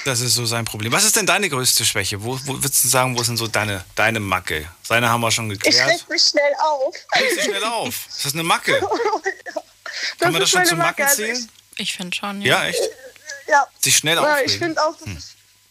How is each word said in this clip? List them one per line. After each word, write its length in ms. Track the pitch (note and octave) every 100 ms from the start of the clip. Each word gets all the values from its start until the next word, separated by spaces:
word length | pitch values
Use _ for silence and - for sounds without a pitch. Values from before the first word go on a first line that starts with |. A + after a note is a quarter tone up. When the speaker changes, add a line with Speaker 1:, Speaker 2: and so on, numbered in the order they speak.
| C#3
Speaker 1:
Das 140 | A#2+
ist 140 | B2
so 120 | A#2 A#2
sein 180 | A#2
Problem. 280 | A2+ A2 A2+
Was 120 | D3+
ist 100 | G#3+ -
denn 100 | F3+
deine 220 | F3+ G3
größte 340 | C3+ B2+ -
Schwäche? 380 | A2+ G#2+ F#2 G2+
Wo, 140 | A2+ C3 C#3
wo 80 |
würdest 280 | C3 C#3 -
du 40 | B2
sagen, 280 | C3 B2+ A#2+
wo 40 |
ist 60 | A#2
denn 100 | A#2
so 100 | A2
deine, 360 | G#2+ G#2+ F#2+ - -
deine 220 | G#2+ A2+
Macke? 480 | G2 F#2 - D#2+ D#2+ -
Seine 280 | - A2+ A#2+
haben 100 | A#2
wir 100 | A2+
schon 200 | A2+ A2
Speaker 2:
Ich 100 | G2+
Speaker 1:
geklärt. 300 | - - -
Speaker 2:
reg 180 | E4+ -
mich 140 | E4
schnell 300 | - D4 C#4+ C#4
auf. 360 | D#4 C#4+ C#4 - - -
Speaker 1:
Regst 200 | - F4
du 40 |
schnell 220 | - G3
auf? 420 | G#3+ A#3 C3+ - -
Ist 160 | -
das 80 | C#3+
eine 100 | D3+
Macke? 340 | E3 A3 - F3
Speaker 2:
<laughs> 0 |
Speaker 1:
Kann 100 | G4+ G#4 A4 F#4 G4 - - - - _ - - - -
Speaker 2:
Das 120 | E4+
Speaker 1:
man 80 | E4
das 20 |
Speaker 2:
ist 60 | F4
Speaker 1:
schon 80 | F4+
Speaker 2:
meine 80 | F4
Speaker 1:
zu 60 | E4
Macken 20 |
Speaker 2:
Macke, 260 | E4+ E4+
also 120 | C#4+ C#4
Speaker 1:
zählen? 320 | A3 B3 A3+ - _ -
Speaker 2:
ich 40 | G3+
Speaker 3:
Ich 60 | -
find 200 | F3+ -
schon, 240 | G3+ G3+
ja. 220 | G3+ F3+
Speaker 1:
Ja, 40 | E3
echt? 120 | E3+ A4+ - - - D#4 C#5+ -
Speaker 2:
Ja. 200 | - - -
Speaker 1:
Sich 160 | C#3 -
schnell 200 | D3+ E3+
Speaker 2:
Ja, 60 | C#4+
Speaker 1:
aufregen? 180 | C#4+ -
Speaker 2:
ich 60 | -
find 200 | E4+ D#4
auch, 180 | D#4 D#4+
das 80 | D#4+
Speaker 1:
Hm. 100 | -
Speaker 2:
ist, 120 | - - _ _ _